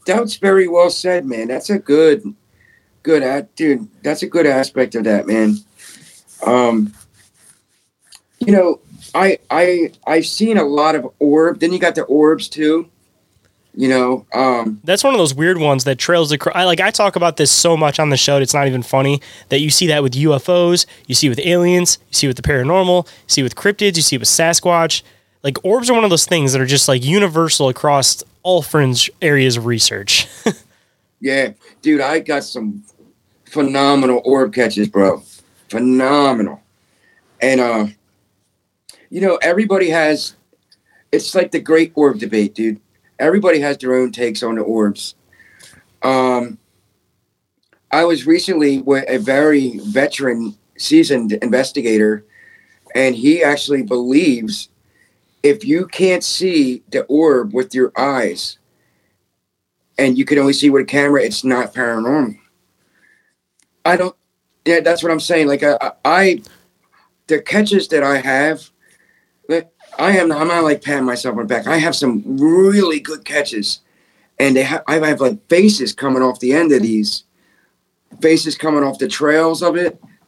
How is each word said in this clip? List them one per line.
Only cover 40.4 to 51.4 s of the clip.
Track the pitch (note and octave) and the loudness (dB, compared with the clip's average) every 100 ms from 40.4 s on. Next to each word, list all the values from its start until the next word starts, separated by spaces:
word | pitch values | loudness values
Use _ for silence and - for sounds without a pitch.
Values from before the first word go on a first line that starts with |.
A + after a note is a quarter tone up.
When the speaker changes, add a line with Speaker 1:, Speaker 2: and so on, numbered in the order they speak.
| _ _ _ _ _ _ _ | _ _ _ _ _ _ _
Speaker 1:
it's | - - | -4 -2
like | F#3+ F3 | -6 -6
the | D#3 | -6
great | A#2 D#3+ E3 - | 0 2 2 2
orb | C#3+ G#2+ | 0 0
debate, | G#2 A2 G#2 | -2 -2 -2
dude. | - A2 G#2+ _ _ _ - | -2 -4 -6 _ _ _ -4
Everybody | D3+ G3 F#3 D#3+ | 0 2 2 2
has | C#3+ C#3 | 0 -4
their | B2+ B2+ | -2 0
own | B2+ | -2
takes | G#2+ A#2+ G#2+ | -2 -6 -4
on | A#2 | -6
the | A2+ | -4
orbs. | - A2 G#2 G2+ - - _ _ _ _ - - _ _ | -2 0 0 -2 -10 -18 _ _ _ _ -20 -20 _ _
Um, | C3 C3 B2+ B2 A#2+ A2+ _ _ _ _ _ _ _ _ _ _ _ _ - | -2 0 2 0 -4 -12 _ _ _ _ _ _ _ _ _ _ _ _ -4
I | D3 | 0
was | E3+ D#3 | 2 0
recently | C3 F3 F#3+ E3+ D3 C3+ | 2 0 0 0 0 0
with | B2+ C3+ C3+ | 0 0 0
a | B2+ | -2
very | G#2+ C3+ D#3 C#3+ C3 G#2+ G#2 | 0 0 2 2 0 -6 -6
veteran, | A#2 C#3+ - C3+ A#2 A2+ G#2 _ - | -2 -2 -2 -4 -4 -6 -12 _ -12
seasoned | - D#3 D#3+ C3 A2 | 2 4 4 0 -2
investigator, | G#2 | -4